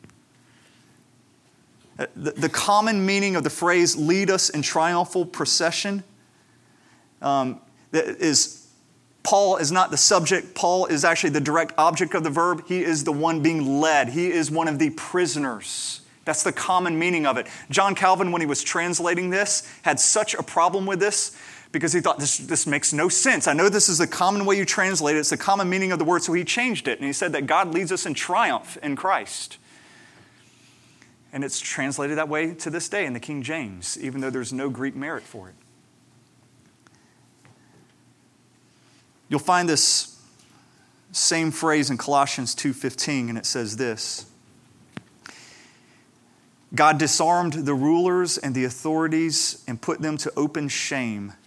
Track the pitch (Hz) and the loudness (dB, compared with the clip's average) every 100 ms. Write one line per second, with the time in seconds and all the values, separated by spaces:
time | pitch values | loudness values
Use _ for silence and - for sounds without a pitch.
0 | - - _ _ _ _ _ _ _ _ | -20 -20 _ _ _ _ _ _ _ _
1 | _ _ _ _ _ _ _ _ _ - | _ _ _ _ _ _ _ _ _ -10
2 | - - 143 143 156 - - 208 220 208 | -10 -6 -6 -2 -2 0 2 4 4 2
3 | 190 196 196 180 147 - 175 175 170 135 | 2 2 0 0 -2 0 2 4 4 2
4 | 151 185 196 185 - 151 139 165 165 175 | 2 2 0 0 -2 -2 -2 0 2 0
5 | 180 190 175 - 147 - 170 165 202 196 | 0 -2 -4 -4 -2 0 0 -2 -4 -4
6 | 190 _ _ _ _ _ _ _ _ _ | -8 _ _ _ _ _ _ _ _ _
7 | _ - 139 139 127 120 - _ _ 160 | _ -6 -2 0 0 -6 -16 _ _ -2
8 | - - 160 139 - - - _ _ _ | 0 0 2 2 0 -6 -20 _ _ _
9 | _ _ - 202 202 185 147 185 185 143 | _ _ 2 4 4 2 2 2 2 4
10 | - 196 160 185 - - 175 180 175 156 | 4 4 4 0 -2 -2 2 2 2 2
11 | 170 165 170 151 139 160 165 - 160 156 | 4 4 2 0 2 0 0 2 2 4
12 | 160 190 160 143 170 165 - 180 160 156 | 0 0 0 2 2 0 -2 -2 0 0
13 | 143 147 160 165 151 165 135 139 160 156 | 0 0 0 2 2 2 0 2 4 4
14 | 120 143 180 165 147 156 165 143 160 160 | 2 0 0 0 0 -2 0 0 0 -2
15 | - 185 175 143 135 110 - - - - | -4 -2 0 -2 -4 -6 -10 -10 -8 -10
16 | - - - 151 190 - - 185 180 160 | -16 -12 -4 -2 -2 -2 0 0 0 0
17 | 175 170 147 123 - - - 139 196 190 | 0 0 0 0 -4 -10 -4 2 2 4
18 | 190 185 190 175 156 139 - 175 175 175 | 4 4 2 0 0 -2 -2 -2 0 0
19 | 175 175 180 185 202 - - - 165 139 | 0 0 0 0 0 -2 -6 -6 0 2
20 | - 214 214 - 156 - 175 190 190 190 | 2 2 0 -4 -2 2 2 2 -2 0
21 | 202 202 - - - - - 160 160 170 | 0 0 -4 -8 -20 -20 -8 -4 0 2
22 | 170 143 143 - 147 165 - 143 - 147 | 2 0 0 -2 -2 -2 0 0 0 0
23 | 180 - 269 160 160 147 196 202 - 160 | 2 2 2 2 2 4 4 4 2 2
24 | 170 - 185 202 196 196 185 - 190 185 | 0 2 2 2 2 2 2 0 0 0
25 | 147 151 147 - - 196 180 185 190 175 | 2 2 0 -2 2 2 2 0 0 0
26 | 165 175 175 170 170 - 247 185 - 113 | 2 2 2 -2 0 -2 0 -2 -2 -4
27 | 139 139 180 147 139 160 185 170 175 180 | -4 -4 -2 -2 2 2 2 0 -2 -4
28 | 190 139 - 185 208 117 - - 151 139 | -4 -6 -2 0 2 0 -6 -10 -6 -4
29 | 190 170 101 - - - _ - - - | 0 0 -2 -10 -12 -16 _ -20 -20 -20
30 | - - - _ _ _ - _ _ - | -20 -20 -20 _ _ _ -20 _ _ -20
31 | - _ _ 135 139 - - - 135 139 | -20 _ _ -8 -6 -6 -6 -4 -4 -4
32 | 143 151 156 156 165 165 165 165 - 202 | -4 -2 -2 -2 -4 -6 -8 -6 -6 -4
33 | 160 120 135 147 120 160 113 92 87 - | -4 -6 -8 -8 -6 -8 -8 -10 -10 -8
34 | 135 131 135 127 117 131 139 120 135 131 | -8 -6 -6 -6 -6 -6 -6 -4 -6 -6
35 | 143 151 - 107 92 - _ _ _ _ | -8 -10 -12 -18 -18 -20 _ _ _ _
36 | _ _ _ _ _ _ _ _ - _ | _ _ _ _ _ _ _ _ -20 _
37 | _ _ _ _ - _ _ _ _ _ | _ _ _ _ -20 _ _ _ _ _
38 | _ _ _ _ _ _ _ _ _ _ | _ _ _ _ _ _ _ _ _ _
39 | _ _ - 143 165 180 175 151 - - | _ _ -4 -2 2 2 4 4 4 2
40 | - - - _ _ - _ _ _ _ | -2 -10 -20 _ _ -20 _ _ _ _
41 | _ - - 165 160 151 165 151 143 123 | _ -2 0 2 0 0 2 2 2 -2
42 | - 143 139 - 120 - 143 127 131 - | 0 2 2 -2 -6 -4 -4 -2 -6 -4
43 | - 139 117 113 - 131 110 113 123 110 | -4 -2 -2 -4 -4 -4 -4 -4 -4 -4
44 | - - - _ _ _ _ _ _ - | -6 -8 -12 _ _ _ _ _ _ -20
45 | - _ - - - - - _ _ _ | -20 _ -20 -20 -20 -20 -20 _ _ _
46 | _ _ _ _ _ _ - 123 151 151 | _ _ _ _ _ _ -6 4 4 6
47 | 147 - 160 175 175 151 139 139 143 170 | 2 2 2 2 2 -2 -2 0 2 4
48 | 180 180 175 - 143 131 127 123 156 160 | 4 2 0 -2 -4 -2 -2 -4 -2 0
49 | 160 160 165 143 - - - 113 - 160 | 0 0 0 0 -2 -6 -10 -8 -6 -4
50 | 156 151 151 - 151 160 143 - - 139 | -4 -4 -4 -2 -2 -2 -6 -4 -4 -4
51 | 120 104 101 - | -4 -6 -8 -14